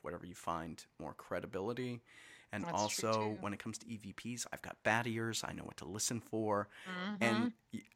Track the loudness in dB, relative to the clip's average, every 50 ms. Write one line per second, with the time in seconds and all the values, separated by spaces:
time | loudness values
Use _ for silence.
0 | -8 -6 -6 -6 -8 -10 -12 -6 -4 -2 -2 -2 -2 -6 -8 -10 -14 -16 _ -10
1 | -8 -8 -8 -10 -6 -4 -4 -4 -2 -4 -4 -2 -2 -2 -2 -2 -2 -4 -4 -6
2 | -10 -16 -20 -20 -20 -20 -20 -20 -12 _ -6 -4 -2 0 2 2 4 4 2 2
3 | 4 4 4 4 4 2 0 -2 -2 -2 -4 -4 -6 -8 -8 -8 -8 -10 -10 -8
4 | -8 -10 -10 -8 -6 -6 -4 -4 -4 -6 -6 -8 -8 -10 -10 2 6 6 6 6
5 | 6 4 2 2 0 0 0 -2 -2 -4 -6 -6 -8 -8 -10 -8 -6 -6 -2 0
6 | 0 0 0 -2 -2 -2 0 2 4 4 4 4 2 0 -6 -10 -8 -6 -4 -4
7 | -2 -4 2 4 6 6 6 6 4 2 0 -4 _ _ -10 -10 -10 -2 6